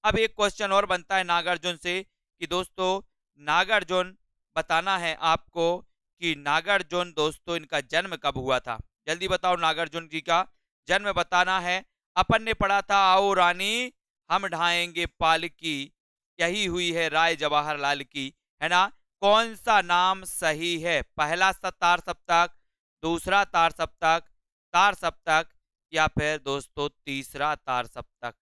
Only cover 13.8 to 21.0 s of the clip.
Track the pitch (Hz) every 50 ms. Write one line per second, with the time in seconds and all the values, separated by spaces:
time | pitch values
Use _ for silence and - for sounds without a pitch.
13.8 | 254 254 _ _ _ _ _ _ _ _ 165 - 196 190 170 160 170 175 170 175
14.8 | 175 175 165 165 170 165 _ _ 170 160 160 160 165 170 _ _ 165 165 151 139
15.8 | 139 - _ _ _ _ _ _ _ _ _ - 170 170 180 214 208 185 170 180
16.8 | 180 170 165 170 165 160 147 160 165 165 165 147 151 151 147 147 147 151 151 147
17.8 | 139 139 143 143 139 _ _ 147 135 135 - _ _ _ _ _ 147 165 175 180
18.8 | 190 208 - _ _ _ _ _ - 202 208 220 226 226 220 - - 240 220 202
19.8 | 180 175 175 175 180 185 190 190 190 - - - 185 160 156 151 165 175 175 160
20.8 | 160 175 165 143